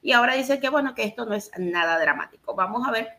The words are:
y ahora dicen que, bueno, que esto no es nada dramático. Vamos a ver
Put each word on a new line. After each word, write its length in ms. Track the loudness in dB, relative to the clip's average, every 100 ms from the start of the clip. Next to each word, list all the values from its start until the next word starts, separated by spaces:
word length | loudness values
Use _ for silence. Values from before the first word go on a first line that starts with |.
y 120 | 4
ahora 220 | 4 4 2
dicen 260 | 0 0
que, 80 | 2
bueno, 260 | 0 0 -2
que 80 |
esto 220 | -4 -4 -4
no 80 |
es 180 | -4 -6 -6
nada 420 | -2 0 2 2
dramático. 560 | 2 0 -4 -12 -8 -2
Vamos 320 | -2 0 -2
a 40 |
ver 180 | -2 -4